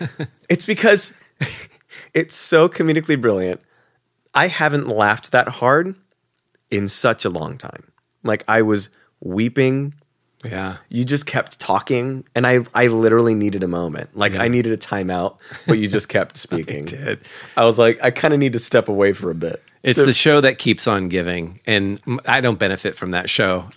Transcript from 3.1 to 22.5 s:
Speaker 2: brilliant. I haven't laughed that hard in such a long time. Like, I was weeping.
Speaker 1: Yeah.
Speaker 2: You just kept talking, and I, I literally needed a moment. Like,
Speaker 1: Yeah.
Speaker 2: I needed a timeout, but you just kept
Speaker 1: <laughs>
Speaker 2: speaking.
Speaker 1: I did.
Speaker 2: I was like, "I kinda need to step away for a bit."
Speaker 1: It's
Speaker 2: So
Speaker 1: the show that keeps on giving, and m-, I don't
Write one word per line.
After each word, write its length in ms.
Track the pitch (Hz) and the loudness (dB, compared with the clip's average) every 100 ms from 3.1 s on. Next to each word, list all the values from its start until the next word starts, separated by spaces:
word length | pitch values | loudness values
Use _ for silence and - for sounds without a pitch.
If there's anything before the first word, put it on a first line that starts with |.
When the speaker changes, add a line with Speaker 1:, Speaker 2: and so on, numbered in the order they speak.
| 143 | 0
Speaker 2:
brilliant. 420 | 117 98 92 - - _ _ _ _ _ _ | 2 0 -2 -6 -10 _ _ _ _ _ _
I 140 | 139 175 | 0 0
haven't 400 | - 151 143 127 | 0 0 0 -2
laughed 440 | 110 104 110 - | 2 2 2 2
that 160 | 127 123 | 0 0
hard 480 | 123 123 147 180 190 _ _ _ _ _ _ _ | 0 2 2 0 -8 _ _ _ _ _ _ _
in 180 | 104 98 | -6 -4
such 380 | - 123 110 101 | -2 0 0 -2
a 40 | |
long 280 | 85 80 - | -4 -8 -10
time. 340 | - - - _ _ _ | -16 -20 -20 _ _ _
Like, 200 | 117 107 - | -4 -4 0
I 140 | 113 | 2
was 280 | 110 104 95 _ _ _ | 2 0 -4 _ _ _
weeping. 760 | 92 95 117 123 131 135 143 143 _ _ _ _ | -8 -2 -2 0 0 0 -6 -12 _ _ _ _
Speaker 1:
Yeah. 340 | 110 95 95 95 _ | -12 -8 -8 -10 _
Speaker 2:
You 160 | 120 123 | -4 -2
just 200 | 143 147 | -2 -2
kept 340 | 127 - - | -4 -4 -8
talking, 640 | - 95 - 123 127 131 - | -2 -2 0 -2 -2 -8 -6
and 140 | 120 123 | 0 2
I, 120 | 127 120 | 2 2
I 140 | 120 123 | 2 2
literally 480 | 113 113 113 117 110 | 4 4 4 4 2
needed 280 | 104 98 | 0 -2
a 40 | 90 | -4
moment. 420 | 87 87 76 - 104 | -4 -6 -8 -12 -2
Like, 160 | 101 | -2
Speaker 1:
Yeah. 80 | 95 | 0
Speaker 2:
I 40 | 117 | 0
needed 240 | 123 117 | 0 0
a 40 | 110 | -4
timeout, 600 | - 101 92 90 92 - - - - | -4 -6 -4 -4 -4 -6 -16 -12 -2
but 100 | 113 | 0
you 100 | 107 | 0
just 220 | 104 - | -2 -2
kept 280 | 104 - - | -2 -2 -6
Speaker 1:
<laughs> 80 | - | -8
Speaker 2:
speaking. 380 | 87 76 73 | -6 -6 -8
Speaker 1:
I 40 | 73 | -10
did. 320 | 135 139 101 - - - - | -8 -8 -8 -12 -20 -8 2
Speaker 2:
I 80 | 117 | 2
was 120 | 113 | 6
like, 260 | 117 113 | 4 4
"I 60 | 123 | 0
kinda 260 | - 156 143 | 0 0 2
need 160 | 139 | 0
to 60 | 117 | -2
step 280 | - 120 110 | 0 0 2
away 260 | 101 101 | 2 2
for 160 | 98 90 | 2 -4
a 60 | 82 | -6
bit." 260 | 80 - _ _ | -8 -10 _ _
Speaker 1:
It's 140 | 131 123 | 0 4
Speaker 2:
So 60 | 135 | 4
Speaker 1:
the 80 | |
show 280 | 117 156 147 | 4 4 6
that 160 | 131 123 | 4 2
keeps 300 | - 104 - | -2 0 0
on 220 | 101 92 | -2 -2
giving, 500 | 90 87 87 82 92 - | -4 -4 -6 -8 -10 -2
and 340 | 104 98 101 - | 0 0 -6 -6
m-, 120 | 123 - | -6 -2
I 140 | 131 | 0
don't 160 | 123 | 0